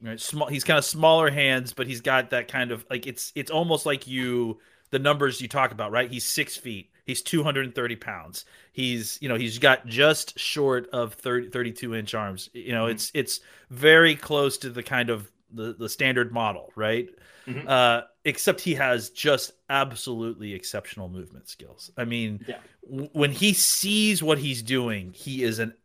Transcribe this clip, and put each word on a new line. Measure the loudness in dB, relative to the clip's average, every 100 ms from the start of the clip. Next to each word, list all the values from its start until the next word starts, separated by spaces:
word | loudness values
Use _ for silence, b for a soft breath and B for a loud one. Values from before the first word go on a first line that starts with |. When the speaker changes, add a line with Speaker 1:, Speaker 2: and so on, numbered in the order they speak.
Speaker 1:
right? | -12 -10
Small, | -6 -4 -2
he's | -2
kinda | 2 2
smaller | 2 4 6 6 6
hands, | 4 2 2 -2
but | -8 -8
he's | -4
got | 0 0 2
that | -2 -4
kind | -4 -4
of, | -6 -8
like, | -8 -8
it's, | -10 -10
it's | -8 -4
almost | -2 2 0 0
like | -4 -4
you, | -4 -2 0 -2 -6 b b b
the | 0
numbers | 2 2 0 -2
you | -4
talk | 0 0
about, | -2 -2
right? | 0 -2
He's | -4 -4
six | -4 -4 -8
feet. | -10 -12 -14 _ -8
He's | -8
two | -2 0
hundred | 0 -2 -2
and | -4
thirty | -4 -4
pounds. | -10 -12 -12 -16 -16 b b
He's, | -4 -2 -2 -6 -6
you | -4
know, | -2
he's | -2 4
got | 6 6 2
just | 4 6 4 -2 -6
short | -4 2 2 2 -2
of | -4 -4 -4
thirty, | -2 -2 -2
thirty-two | -4 -6 -6 -8 -6
inch | -6
arms. | -6 -6 -8 -12
You | -12 -4
know, | -2 0
Speaker 2:
Mm-hmm. |
Speaker 1:
it's, | -2 -4
it's | -4 -4 -6 b b b
very | 4 10 10 10 4
close | 0 2 2 0
to | -6
the | -8
kind | -4 -2 0
of | -2 -6 _ _
the, | -10 -10
the | -8 -8
standard | -2 0 2 0
model, | 0 -2 -4 -10 -4
right? | -2 0 -4 -12 b b b
Speaker 2:
Mm-hmm. | -8 2
Speaker 1:
Uh, | 4 6 4 -2 _ -4
except | 0 0 0
he | 0
has | 0 2 0 -2
just | -2 2 2 0 -12 -2
absolutely | 0 0 -4 -8 -6 -6 -8 -10
exceptional | -10 -8 -10 -10 -12 -12
movement | -12 -14 -18 -20
skills. | -20 -20 -20 -14 -8
I | -4
mean, | -4 -4 -8 -12
Speaker 2:
Yeah. | -16 B B -14
Speaker 1:
w-, | -10 -6
when | 0 0
he | 4 2
sees | 4 2 2 0 2 2 2
what | 2 2
he's | 0 -4
doing, | -2 0 0 -4 -8
he | -12 -10 -2
is | 0 0
an | -4 -8